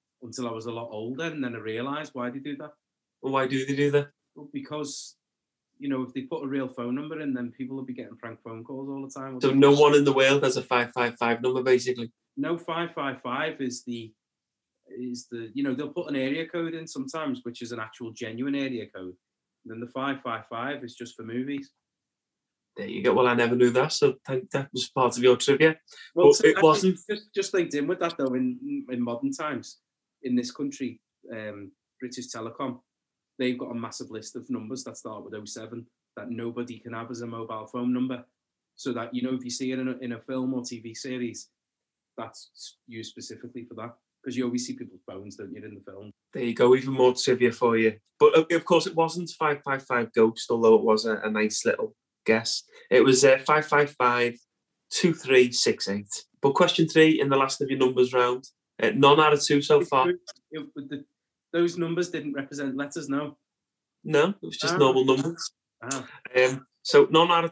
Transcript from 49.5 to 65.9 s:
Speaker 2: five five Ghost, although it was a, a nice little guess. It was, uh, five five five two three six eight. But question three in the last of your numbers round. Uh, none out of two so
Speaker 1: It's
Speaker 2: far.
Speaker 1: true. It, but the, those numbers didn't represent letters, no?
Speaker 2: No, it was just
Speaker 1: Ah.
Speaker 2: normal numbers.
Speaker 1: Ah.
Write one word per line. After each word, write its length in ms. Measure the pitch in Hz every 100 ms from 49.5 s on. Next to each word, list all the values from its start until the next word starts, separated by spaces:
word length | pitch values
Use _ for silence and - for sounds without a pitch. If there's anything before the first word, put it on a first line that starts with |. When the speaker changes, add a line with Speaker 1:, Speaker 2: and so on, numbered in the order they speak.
| 143
Speaker 2:
five 220 | - 135 -
five 260 | 120 113
Ghost, 360 | - 113 117 -
although 240 | 120 113 110
it 80 |
was 220 | 110 107 113
a, 120 | 104
a 120 | 107
nice 340 | 107 107 - 117
little 300 | - 110 - _ _ -
guess. 380 | 113 113 - - - -
It 100 | 127
was, 200 | 135 127
uh, 160 | 135 131 -
five 200 | 151 151
five 240 | 147 143
five 440 | - 123 120 120 120 _ _ _ _ _
two 220 | - 180
three 380 | 160 135 131 123
six 360 | 120 - 107 -
eight. 200 | 101 101 - - _
But 120 | 139
question 340 | 139 175 - 160
three 320 | 160 160 156
in 100 | 139
the 80 | 135
last 240 | 135 -
of 80 | 139
your 100 | 135
numbers 340 | 131 127 127
round. 320 | 127 123 127 - _ _ -
Uh, 100 | 113 110
none 240 | 139 147
out 140 | 156
of 80 | 147
two 180 | - 147
so 180 | 143 147
Speaker 1:
It's 80 | -
Speaker 2:
far. 160 | 139 131
Speaker 1:
true. 140 | 180 - - _
It, 160 | 156 143 -
but 120 | 135
the, 140 | 139 - _ _ _ _
those 260 | 165 175 170
numbers 300 | 165 170 175
didn't 220 | 160 147
represent 440 | 139 139 143 139 131
letters, 320 | 143 170 139
no? 280 | 139 147 - _ _ _ _ _ _
Speaker 2:
No, 260 | - 151 165
it 60 | 202 165
was 120 | -
just 180 | 160 170
Speaker 1:
Ah. 20 |
Speaker 2:
normal 260 | 135 131 131
numbers. 460 | 135 147 170 - - _ _
Speaker 1:
Ah. 260 | 117